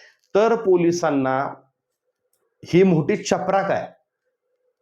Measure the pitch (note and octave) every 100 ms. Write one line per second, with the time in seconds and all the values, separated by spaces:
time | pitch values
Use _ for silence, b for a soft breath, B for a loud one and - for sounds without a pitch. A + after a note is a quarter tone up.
0 | B B B G3 A3+ A3+ G3 F3+ E3+ E3+
1 | D#3+ C#3 C3 C3 C#3 - _ _ _ _
2 | _ _ _ _ _ _ - E3+ F#3+ E3
3 | C3+ G3 - F#3 - G3 E3+ A#2+ - -
4 | _ _ _ _ _ _ _ _